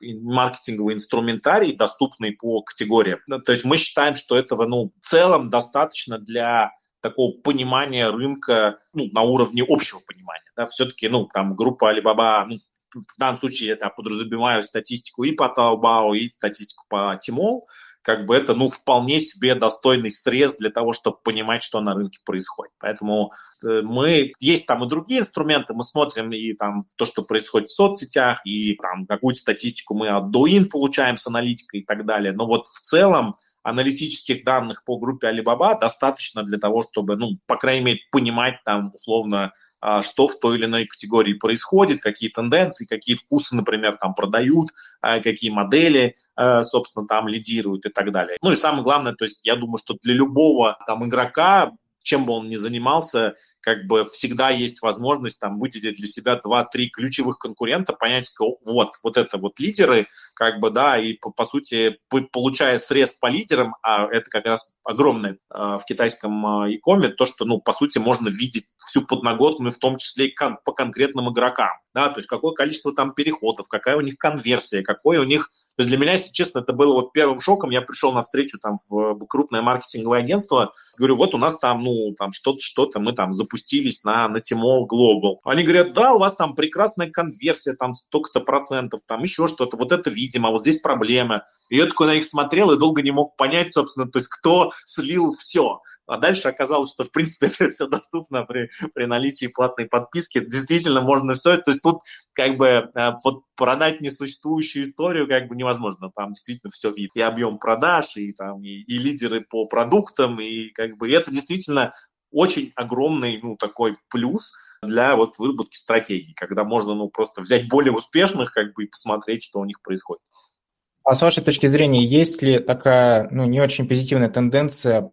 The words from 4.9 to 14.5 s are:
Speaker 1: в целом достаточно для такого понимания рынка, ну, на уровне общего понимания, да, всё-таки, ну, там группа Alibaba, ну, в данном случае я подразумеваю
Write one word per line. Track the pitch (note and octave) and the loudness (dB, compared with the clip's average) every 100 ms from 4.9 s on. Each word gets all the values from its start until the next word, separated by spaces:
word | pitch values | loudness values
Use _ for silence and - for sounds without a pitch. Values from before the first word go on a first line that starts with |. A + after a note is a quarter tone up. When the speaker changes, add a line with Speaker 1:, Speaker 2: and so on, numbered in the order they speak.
| _ | _
Speaker 1:
в | - | 2
целом | E3 F3+ D#3 A#2+ | 4 6 4 2
достаточно | A#2+ A#2 C#3+ D#3 - - A2+ | -2 0 -2 -2 -4 -8 -10
для | G#2 A#2 A#2+ A#2 G#2 - _ _ | -8 -4 0 2 0 -4 _ _
такого | A2 C3 B2+ - | -6 0 0 0
понимания | D3 C3+ B2+ C3 C#3+ B2 A2+ | -2 -2 0 0 0 -2 -2
рынка, | A2+ C#3 C#3 - A2+ G#2 G2+ _ | 0 -4 -4 0 2 2 0 _
ну, | D3+ A2+ | -8 -2
на | A2 | 0
уровне | A#2 B2+ A2 A#2+ C3 | 2 4 2 0 0
общего | C3+ - F#2 - | 0 0 -8 -18
понимания, | F#2 F#2 E2 _ - | -20 -16 -16 _ -8
да, | A#2 | -6
всё-таки, | - B2+ - A2 | -4 -6 -4 -2
ну, | A#2+ G2+ | -2 -2
там | G2 G2 | -2 -2
группа | F#2+ B2 B2 G#2+ | 0 -2 2 2
Alibaba, | G#2+ G#2+ G#2+ A2+ G#2+ G#2 | 2 2 2 4 2 0
ну, | A2+ _ _ _ | -8 _ _ _
в | B2 - - | -20 -14 -4
данном | C3 A#2+ | -2 -2
случае | C3+ C3 A2 G#2 | -4 -4 -4 -4
я | G2+ | -6
подразумеваю | - G#2+ G#2+ A2+ A2+ A#2+ | -8 -8 -8 -6 -2 0